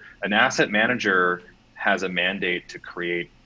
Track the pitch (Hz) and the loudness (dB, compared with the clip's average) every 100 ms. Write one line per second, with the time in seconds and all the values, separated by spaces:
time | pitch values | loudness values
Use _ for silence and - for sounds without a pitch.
0 | - - 101 104 127 123 151 107 113 123 | -18 -10 -2 2 2 2 0 2 2 0
1 | 107 95 90 87 - - _ - - 98 | 2 2 2 0 -6 -20 _ -4 0 0
2 | 92 90 90 98 92 87 - 87 - - | 0 -2 -2 -2 -2 -4 -6 -16 -14 -8
3 | 87 87 87 - | -4 -4 -6 -14